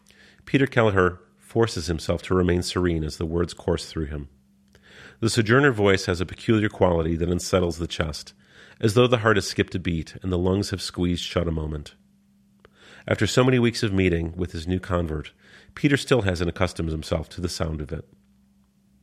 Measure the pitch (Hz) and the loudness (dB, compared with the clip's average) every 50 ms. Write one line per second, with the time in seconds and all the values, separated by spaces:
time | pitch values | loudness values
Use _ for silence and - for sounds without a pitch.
0 | _ _ _ _ - - _ _ _ - - 135 139 127 - 123 113 110 95 95 | _ _ _ _ -20 -20 _ _ _ -2 0 2 2 2 4 4 4 4 6 4
1 | 92 90 90 - - _ _ _ _ - - 113 113 110 - 92 78 82 85 78 | 4 4 2 -2 -10 _ _ _ _ -4 0 0 0 0 0 -4 -4 -4 -4 -4
2 | - - 87 85 - - 92 92 90 87 87 90 90 - - 95 90 87 85 80 | -2 -4 -4 -4 -2 0 2 2 4 4 2 0 0 -2 -2 0 0 0 0 -2
3 | 78 76 - - 87 80 80 87 87 82 - - - - 85 82 - - - 82 | -4 -6 -6 -6 -6 -4 -2 -2 -2 -4 -6 -6 -4 -2 -2 -2 -4 -8 -8 -8
4 | 78 71 76 73 71 - _ _ _ _ _ _ _ _ _ _ _ - - - | -8 -6 -8 -10 -12 -14 _ _ _ _ _ _ _ _ _ _ _ -20 -20 -20
5 | - - - _ 113 110 - 123 110 98 120 135 143 143 120 104 101 101 95 92 | -20 -20 -6 _ -2 0 2 2 2 4 4 6 6 4 4 4 4 4 4 4
6 | - - 90 82 87 76 - - - - 113 107 104 104 - - 98 90 87 82 | 2 -2 -2 -2 -4 -6 -8 -4 0 0 2 2 2 0 2 2 2 4 4 2
7 | 80 82 85 80 85 85 90 90 - - - 92 90 87 80 80 87 82 - - | 0 0 -2 -2 0 -2 -2 -2 0 0 0 2 2 0 -2 -4 -6 -6 -4 -4
8 | 87 78 76 - - - - _ _ _ _ - - - - - - 110 98 120 | -6 -6 -8 -10 -14 -18 -20 _ _ _ _ -20 -20 -20 -6 -2 -2 2 4 4
9 | 123 123 123 113 107 113 110 98 90 - - - 95 - - 95 82 92 85 80 | 4 4 4 2 4 4 2 2 0 0 -2 -2 -2 -2 -4 -4 -2 -2 -2 -2
10 | 73 - - - - 92 90 87 90 92 92 101 101 - - 90 - - - - | -4 -8 -12 -10 -6 -2 -2 0 2 2 0 0 -2 -2 -6 -6 -8 -8 -4 -2
11 | 90 87 87 85 - - - 90 85 82 80 80 78 78 78 73 73 - - _ | -2 0 0 -2 -4 -4 -2 -2 -2 0 -2 -4 -4 -6 -8 -8 -10 -14 -20 _
12 | _ _ _ _ _ _ _ _ _ _ _ _ - - _ _ - - - - | _ _ _ _ _ _ _ _ _ _ _ _ -20 -20 _ _ -20 -20 -20 -8
13 | - - 107 - 110 95 - 131 127 131 131 123 117 120 113 - 123 107 95 95 | -4 -2 -2 0 0 2 2 4 4 4 4 4 2 2 0 0 -2 0 2 2
14 | 95 92 85 85 85 82 82 87 87 87 - 82 78 85 92 92 - - 90 87 | 2 2 2 0 -2 -4 -6 -6 -8 -6 -8 -6 -4 -2 -4 -2 -2 -2 -2 -2
15 | 85 78 78 76 71 - - _ _ - - - - - - - - 147 143 131 | -2 -2 -4 -8 -8 -12 -18 _ _ -20 -20 -20 -20 -20 -4 -2 0 2 2 2
16 | - - 139 123 98 98 90 80 87 85 - - 92 87 - - 85 82 80 80 | 2 2 2 2 2 2 0 0 0 -2 0 0 -2 -2 -2 -4 -4 -4 -4 -6
17 | 80 - 87 80 80 - - - 87 87 - - 92 80 80 73 76 - - - | -4 -4 -4 -4 -4 -6 -8 -6 -6 -6 -4 -4 -4 -4 -4 -6 -6 -8 -10 -10
18 | - _ _ _ _ _ _ _ _ _ _ _ _ _ _ _ _ _ _ _ | -12 _ _ _ _ _ _ _ _ _ _ _ _ _ _ _ _ _ _ _